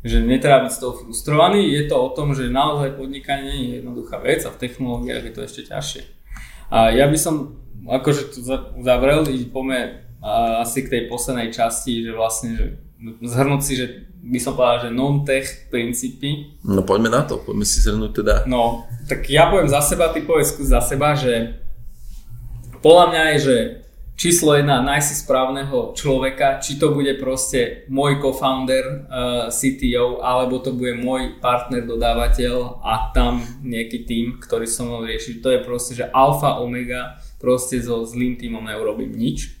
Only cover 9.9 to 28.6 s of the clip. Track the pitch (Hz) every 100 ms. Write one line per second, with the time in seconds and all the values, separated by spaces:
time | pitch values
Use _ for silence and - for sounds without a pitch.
9.9 | - - - 107 110 117 113 117 131 -
10.9 | 123 117 120 - 123 113 117 117 - -
11.9 | 117 113 110 113 - 117 113 - - -
12.9 | - 113 113 117 120 135 143 - 127 123
13.9 | - - - 120 123 135 123 123 120 120
14.9 | 117 139 143 143 135 135 - - 123 117
15.9 | 120 127 - 139 147 147 - - 98 90
16.9 | 98 113 117 147 110 - 101 104 - -
17.9 | 107 107 - 104 107 127 123 117 117 -
18.9 | - - 135 - 139 170 190 151 139 147
19.9 | 175 165 160 151 160 143 - 139 123 117
20.9 | 139 147 143 127 117 113 - - - -
21.9 | - - - - - - - - - 151
22.9 | 175 170 165 160 147 135 120 113 - -
23.9 | - - - 175 170 151 147 143 135 131
24.9 | 147 143 - - 131 131 139 139 131 113
25.9 | - 147 131 131 135 139 135 - 143 151
26.9 | 143 139 135 131 131 - 135 117 - -
27.9 | 131 143 143 135 131 135 131